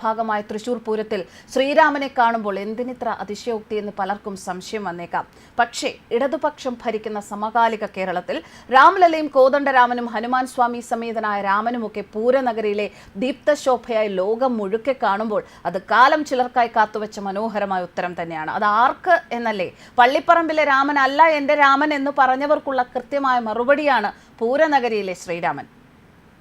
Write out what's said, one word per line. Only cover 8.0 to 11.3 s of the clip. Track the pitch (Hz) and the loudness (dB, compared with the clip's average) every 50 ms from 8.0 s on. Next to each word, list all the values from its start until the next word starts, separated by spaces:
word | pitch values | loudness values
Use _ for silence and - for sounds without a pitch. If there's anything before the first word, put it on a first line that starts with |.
| 190 190 175 180 180 - 196 311 - - - - - - 226 | -4 -4 -4 -4 -4 -4 -6 -6 -8 -10 -18 -20 -6 4 6
രാംലല്ലയും | 262 277 330 381 392 359 339 320 311 311 294 - | 8 8 8 8 6 4 4 4 2 -2 0 4
കോദണ്ഡരാമനും | 277 262 262 254 285 285 277 269 254 247 240 247 240 240 226 220 | 4 6 6 4 2 0 2 4 4 4 4 2 -2 -4 -6 -6
ഹനുമാൻ | 214 226 240 254 254 262 254 | -6 -4 -2 -2 -2 -2 -2
സ്വാമി | - 262 240 240 240 240 233 - | 0 0 0 0 0 -6 -6 -6
സമേതനായ | 247 226 233 233 220 226 214 214 | -6 -6 -4 -6 -6 -4 -4 -2